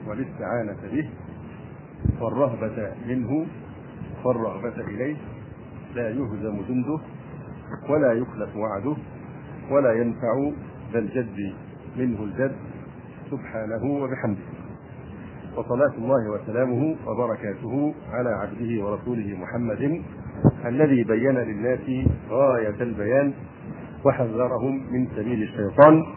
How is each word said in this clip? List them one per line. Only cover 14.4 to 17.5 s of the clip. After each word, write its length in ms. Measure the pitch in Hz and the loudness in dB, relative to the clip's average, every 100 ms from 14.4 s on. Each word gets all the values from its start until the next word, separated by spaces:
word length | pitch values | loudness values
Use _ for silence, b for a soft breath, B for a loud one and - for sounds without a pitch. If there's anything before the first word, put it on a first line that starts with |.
| - - - - - - - - - - - - | -6 -12 -12 -14 -14 -14 -14 -14 -14 -14 -8 -8
وصلاة 360 | 120 123 143 117 | -2 4 4 2
الله 340 | 117 135 107 | 2 4 2
وسلامه 640 | 104 - 113 127 120 156 160 - | -4 -2 0 2 2 0 0 -4
وبركاته 840 | 113 120 107 104 | 0 0 0 -4